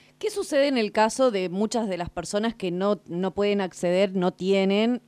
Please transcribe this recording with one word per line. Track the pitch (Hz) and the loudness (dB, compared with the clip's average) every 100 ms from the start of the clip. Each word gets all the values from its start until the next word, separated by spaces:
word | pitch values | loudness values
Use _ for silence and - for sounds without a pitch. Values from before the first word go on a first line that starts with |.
| _ - | _ -8
¿Qué | 427 | -6
sucede | 403 370 285 285 | -4 -2 2 2
en | 254 | 2
el | 208 | 0
caso | 214 214 - 262 | 2 2 2 2
de | 196 185 | 2 -2
muchas | 190 214 233 214 | -2 -2 -2 -4
de | 175 | -6
las | 175 | -8
personas | 180 165 208 226 | -8 -4 -2 -2
que | 220 185 | -4 -4
no, | 180 196 208 - | -2 0 -2 -4
no | 170 185 | -4 -4
pueden | 190 202 202 | 0 0 0
acceder, | 185 - 175 180 202 | -2 -2 0 2 2
no | 185 180 | 2 0
tienen, | - 185 196 190 202 226 247 | 0 0 2 4 2 2 -2